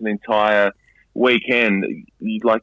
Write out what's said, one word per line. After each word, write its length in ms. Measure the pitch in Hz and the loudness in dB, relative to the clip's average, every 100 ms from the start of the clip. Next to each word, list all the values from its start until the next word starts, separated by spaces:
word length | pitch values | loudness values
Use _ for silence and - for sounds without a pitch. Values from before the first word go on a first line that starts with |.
an 60 | 110 | -6
entire 640 | 104 - 107 107 104 101 - _ _ _ | -6 -2 0 2 2 0 -2 _ _ _
weekend, 720 | - 123 120 - 120 110 98 - - - - | 0 2 2 0 0 2 0 -4 -8 -14 -10
you, 220 | 107 110 | -8 -2
like, 200 | 113 110 | 0 0